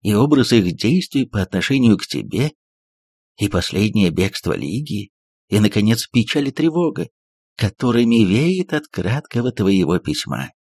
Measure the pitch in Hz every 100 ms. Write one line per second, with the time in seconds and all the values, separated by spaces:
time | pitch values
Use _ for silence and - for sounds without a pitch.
0 | - 104 139 147 123 117 90 - 107 180
1 | - 139 127 110 92 95 - 135 120 101
2 | - 69 53 92 147 - _ _ _ _
3 | _ _ _ _ 101 92 - - 107 107
4 | 92 82 95 - - - 71 104 151 104
5 | 104 _ _ _ _ 104 107 - 104 113
6 | - 123 113 151 139 131 156 160 170 -
7 | - _ _ _ _ - 104 - 127 117
8 | 117 117 101 104 160 185 175 151 151 -
9 | 135 131 - 120 120 123 98 98 80 87
10 | - 73 - 58 67 _